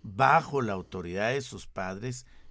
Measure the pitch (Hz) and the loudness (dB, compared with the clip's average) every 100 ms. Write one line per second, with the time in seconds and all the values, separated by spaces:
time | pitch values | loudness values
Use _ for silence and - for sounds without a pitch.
0 | 113 98 131 156 151 139 117 95 87 95 | -12 2 6 6 4 -2 0 -2 -6 -8
1 | 85 90 107 139 131 98 - - 92 95 | -6 -2 0 0 -4 -12 -12 -8 -6 -6
2 | 123 127 - - - | -8 -8 -12 -20 -20